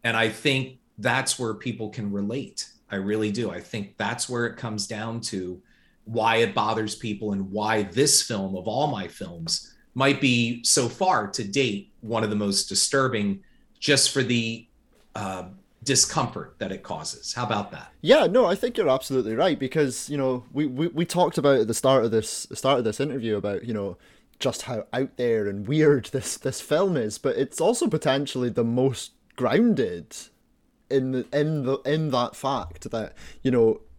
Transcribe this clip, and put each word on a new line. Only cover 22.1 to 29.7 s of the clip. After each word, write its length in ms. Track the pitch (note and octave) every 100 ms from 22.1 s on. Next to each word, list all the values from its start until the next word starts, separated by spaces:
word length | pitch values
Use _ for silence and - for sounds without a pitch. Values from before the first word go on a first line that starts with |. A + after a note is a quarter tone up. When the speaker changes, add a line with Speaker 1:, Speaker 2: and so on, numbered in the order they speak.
Speaker 2:
this, 360 | A2 G2+ - -
the 100 | -
start 220 | C3 C#3
of 60 |
this 160 | A2 G2+
interview 360 | C#3+ C#3 A2+ G#2
about, 280 | G2+ G2
you 100 | A#2
know, 220 | A2 G2 F#2 - _ _ _
just 240 | C3+ A#2
how 240 | - A#2 -
out 240 | B2 C3+ -
there 300 | A#2+ A2+ G2+
and 220 | G2 G#2
weird 380 | D3+ D3+ C#3+ G#2
this, 300 | C3+ - -
this 220 | C3 -
film 360 | - D3 G3 D#3
is, 220 | G#2+ -
but 180 | C3+ A#2
it's 240 | B2+ -
also 260 | E3 B3 D#4+
potentially 640 | D#3 D3 C3+ C#3+ C3 B2
the 160 | G#2+
most 480 | A#2 A#2+ C3+ B2 - _ _ -
grounded 800 | B2 D3 A#3+